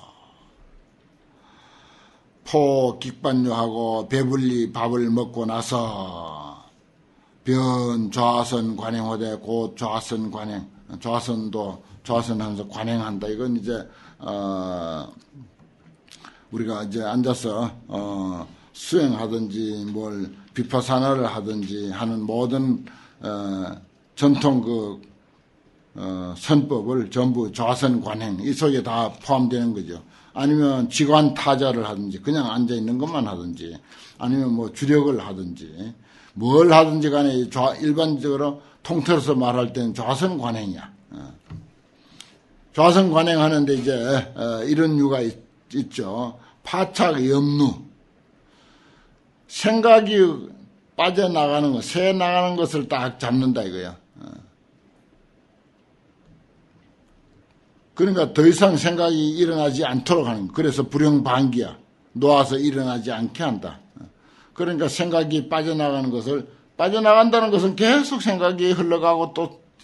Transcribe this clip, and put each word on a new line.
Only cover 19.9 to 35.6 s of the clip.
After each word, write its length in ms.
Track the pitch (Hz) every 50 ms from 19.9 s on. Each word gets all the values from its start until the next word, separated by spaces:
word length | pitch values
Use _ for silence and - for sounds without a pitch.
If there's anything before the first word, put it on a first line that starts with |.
뭘 400 | 104 107 110 107 104 101 98 95 - - - - _
비파사나를 720 | - 120 123 - 127 123 123 135 127 131 135 139 135 123
하든지 680 | 113 101 110 101 104 110 107 101 95 101 104 101 101
하는 300 | 95 98 117 113 113 110
모든, 640 | 107 104 110 117 123 120 123 135 135 131 123 - - - - - - - _ _
어, 600 | - 104 104 101 101 101 98 95 92 90 92 90 - _ _ _ _ _ _
전통 460 | - 147 143 143 135 - 147 135 123
그, 400 | 113 113 120 113 107 104 98 - - - - _ _ _ _ _ _ _ _ _ _ _ _ _ _ _ _
어, 380 | 101 98 95 92 92 92 90 87 -
선법을 760 | - - 156 147 139 - 143 117 101 113 127 127 113 95
전부 400 | - 127 123 127 123 120 117 104
좌선 500 | 98 113 117 113 127 127 135 131 123 117
관행 360 | - 101 107 110 113 107 98 92
이 140 | 104 131 135
속에 300 | - 156 147 139 131 110
다 280 | 123 113 117 117 107 - - -
포함되는 500 | - 139 131 127 120 123 120 120 117 110
거죠. 280 | 101 90 78 87 85 - - - - _ _ _
아니면 560 | - 135 143 151 151 147 143 135 131 120 117
지관 440 | - - 151 143 151 151 156 143 -
타자를 540 | - - 143 139 127 139 131 120 117 110 107
하든지 340 | 104 98 104 101 95 95
그냥 300 | - 143 151 156 135 117
앉아 220 | 107 120 123 113 120
있는 240 | 117 110 113 120 123
것만 300 | 139 160 170 147 123 104
하든지 500 | 98 87 87 87 85 82 85 82 82 76 - - - - - - - -
아니면 360 | - 123 131 139 135 127 117
뭐 200 | 117 117 107 -
주력을 500 | - 143 135 147 147 139 147 135 110 95
하든지 720 | 101 98 95 92 90 87 -